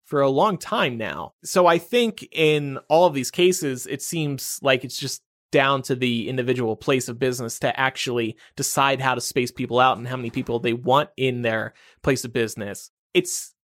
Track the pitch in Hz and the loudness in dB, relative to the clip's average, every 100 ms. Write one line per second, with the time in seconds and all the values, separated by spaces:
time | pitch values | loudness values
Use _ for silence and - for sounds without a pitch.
0 | _ 147 139 135 202 185 - 226 175 120 | _ 0 2 4 2 0 -4 -2 -2 -2
1 | 104 73 85 _ - 190 175 165 - 240 | -6 -8 -10 _ -4 4 6 4 2 0
2 | 233 220 - - 156 151 143 135 - 156 | 0 -2 -8 0 2 2 0 -8 2 4
3 | 180 143 123 - 180 180 147 127 - 139 | 4 2 -4 2 4 4 -2 -4 -6 -8
4 | - 170 151 135 - - 139 131 127 - | -6 -4 -4 -4 -8 -4 2 2 0 -8
5 | 139 - _ _ _ 147 135 139 127 127 | -8 -10 _ _ _ 2 4 2 -2 -2
6 | 123 117 113 131 123 127 117 107 - 135 | 0 0 -2 -2 0 0 0 -2 0 0
7 | 120 120 127 123 117 - 135 - 131 - | 0 -2 -2 -2 -6 -4 -2 0 -2 -2
8 | - 120 113 110 _ - 135 - 139 135 | -4 -2 -2 -6 _ -8 -4 2 2 2
9 | 135 127 - - 123 - 120 117 127 117 | 0 -2 -2 -2 -2 -4 -2 4 4 4
10 | 120 127 117 131 123 117 117 117 123 135 | -4 -8 -6 -6 -4 -2 -2 -2 2 2
11 | 151 - 131 123 117 110 107 - _ _ | 2 -2 -2 0 -2 -2 -4 -10 _ _
12 | - 131 123 120 113 - 101 98 - _ | -2 -2 -2 -2 -2 -4 -10 -12 -16 _
13 | _ 180 180 - - _ _ | _ 0 0 -2 -10 _ _